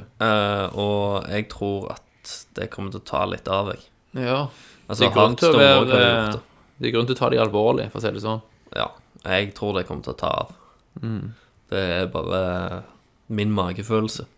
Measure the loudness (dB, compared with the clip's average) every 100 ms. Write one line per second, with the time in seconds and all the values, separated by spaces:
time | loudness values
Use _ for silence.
0 | -12 -2 2 2 2 0 -2 -2 0 0
1 | 0 -2 -2 -4 -4 -6 -4 -4 -6 -12
2 | _ _ -14 -14 -12 -10 -10 -8 -10 -10
3 | -6 -4 -2 -4 -2 -2 -2 -6 -14 _
4 | _ -6 -2 -2 -4 -10 -20 -18 -8 0
5 | 2 6 6 6 6 8 8 8 6 4
6 | 4 4 0 -4 -8 _ _ -6 -2 0
7 | 0 0 2 2 2 4 2 2 -2 -4
8 | -4 -4 -4 -6 -8 _ -10 -6 -6 -8
9 | _ -12 -2 -2 -2 -4 -4 -2 -4 -8
10 | -8 -6 -4 -4 -6 -12 _ _ _ -12
11 | -8 -8 -10 -14 _ _ -8 -4 -2 -2
12 | -2 -4 -2 -2 -2 -2 -6 -8 -12 -20
13 | _ _ -8 -2 0 0 0 -2 -2 0
14 | 0 -4 -12